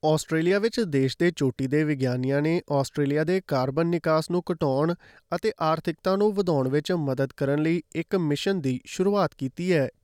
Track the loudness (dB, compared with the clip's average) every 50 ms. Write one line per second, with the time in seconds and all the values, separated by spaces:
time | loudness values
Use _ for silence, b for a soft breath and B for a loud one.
0 | 2 2 2 2 0 -2 -2 0 2 2 2 2 0 0 -2 -2 -4 0 2 2
1 | 2 0 0 _ 0 0 2 2 -2 -2 -2 -2 -4 0 0 0 2 0 0 0
2 | 0 -2 0 0 0 0 0 0 2 2 0 0 -2 0 0 0 0 -2 _ -2
3 | 0 0 0 0 0 0 0 -2 -2 -2 -2 0 0 0 0 0 0 0 0 0
4 | 0 0 0 0 0 0 -2 -4 -2 -2 -4 -2 0 0 2 2 2 0 -2 B
5 | B B B B B _ -6 -2 -2 -2 -2 0 0 0 0 0 -2 -4 -6 _
6 | _ -2 0 2 2 2 2 0 0 2 2 2 2 2 0 -2 0 0 -2 -2
7 | 0 -2 0 0 -2 -4 -2 -4 -2 0 0 0 2 0 0 -2 -4 _ -8 -8
8 | -6 _ -2 0 0 0 0 0 0 -2 -2 -2 -2 -2 -4 -4 _ -12 -4 -2
9 | 0 0 2 2 0 0 -2 _ -8 -8 -6 -6 -2 0 2 2 2 0 -4 _